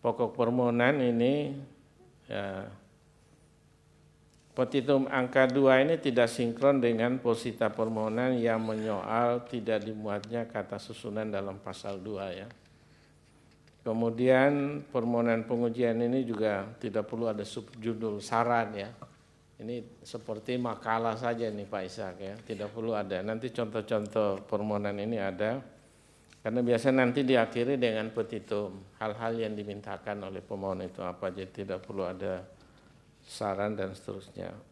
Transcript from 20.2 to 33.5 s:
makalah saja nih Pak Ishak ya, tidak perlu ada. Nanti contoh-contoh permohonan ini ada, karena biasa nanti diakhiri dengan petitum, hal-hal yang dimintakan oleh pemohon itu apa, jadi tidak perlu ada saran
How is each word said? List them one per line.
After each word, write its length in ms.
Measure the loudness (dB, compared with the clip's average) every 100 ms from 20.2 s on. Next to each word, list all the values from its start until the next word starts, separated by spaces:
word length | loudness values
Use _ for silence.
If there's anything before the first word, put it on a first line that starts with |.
| -8 -10 -4 -2
makalah 580 | -2 -4 0 2 2 0
saja 300 | -2 0 -2
nih 160 | -4 -6
Pak 160 | -6
Ishak 340 | -6 -6 -8 -8
ya, 140 | -10 -12 -10
tidak 240 | -8 -8 -6
perlu 160 | -2
ada. 300 | -2 -2 -4 -2
Nanti 240 | -4 -4
contoh-contoh 960 | -4 -2 -2 0 -2 0 0 2 0 -2
permohonan 540 | -2 0 0 -2 -2
ini 160 | -2 -2
ada, 400 | -2 0 -2 -2 -8 -20 -20 -20 -20 -20 -20 -8
karena 160 | -2 2
biasa 320 | 4 4 6
nanti 320 | 6 6 4 4
diakhiri 480 | 6 4 2 0 2
dengan 320 | 2 0 -2
petitum, 600 | -4 -4 -6 -4 -4 -2 -8 -18 -8
hal-hal 320 | -6 -4 -4
yang 220 | -2 -4 -4
dimintakan 760 | -8 -8 -10 -10 -8 -6 -8
oleh 140 | -10
pemohon 420 | -10 -6 -4 -4 -6
itu 160 | -8
apa, 320 | -8 -6 -6
jadi 160 | -6 -10
tidak 320 | -10 -6 -6
perlu 240 | -6 -6 -4
ada 400 | -4 -4 -6 -8 -20 -20 -20 -20 -20 _ _
saran 520 | -18 -6 -4